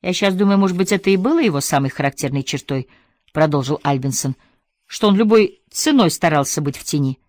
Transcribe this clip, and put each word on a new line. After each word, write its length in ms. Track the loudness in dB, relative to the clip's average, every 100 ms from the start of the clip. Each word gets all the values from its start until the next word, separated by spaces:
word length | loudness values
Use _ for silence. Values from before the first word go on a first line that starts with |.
«Я 120 | -4
щас 220 | -2 -2 2
думаю, 220 | 2 4
может 200 | 2 0
быть, 160 | -2
это 160 | 0 2
и 80 | 2
было 220 | 2 2
его 200 | 2 -2
самой 300 | -2 -2 -2
характерной 540 | -2 -4 -4 -6 -4
чертой», 440 | -6 -8 -6 -8 -8 _ _ _ _
продолжил 480 | 0 0 0 -2 -4
Альбинсон, 540 | -2 -2 -2 -4 -6 -8 _ _ _ _ _
«что 240 | -2 2
он 80 | 4
любой 440 | 4 4 2 -2 _
ценой 420 | -6 0 4 2
старался 500 | 2 0 0 0 -4
быть 160 | -6 -8
в 80 | -6
тени. 340 | -2 -2 -4